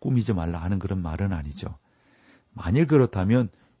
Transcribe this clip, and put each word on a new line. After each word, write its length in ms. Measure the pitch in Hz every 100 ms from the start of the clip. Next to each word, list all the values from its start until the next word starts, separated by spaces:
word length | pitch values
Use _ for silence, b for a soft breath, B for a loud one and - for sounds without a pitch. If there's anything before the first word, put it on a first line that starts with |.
꾸미지 320 | - 127 110
말라 260 | 95 82 85
하는 200 | 87 98
그런 220 | 95 98
말은 300 | 85 78 98
아니죠. 460 | 87 73 71 - - b b b b b b b
만일 340 | - 85 120 160
그렇다면 600 | 151 127 101 92 123 120 b b b